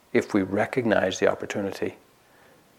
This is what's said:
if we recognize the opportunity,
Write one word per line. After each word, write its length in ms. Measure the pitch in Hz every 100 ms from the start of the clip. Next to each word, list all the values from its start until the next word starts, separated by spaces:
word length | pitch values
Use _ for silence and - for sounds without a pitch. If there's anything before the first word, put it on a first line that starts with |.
| _
if 200 | 123 -
we 80 | 104
recognize 760 | 95 101 120 - 113 95 92 95
the 100 | 98
opportunity, 680 | 98 - 110 98 - 98 - _ _ _ _ _ _ _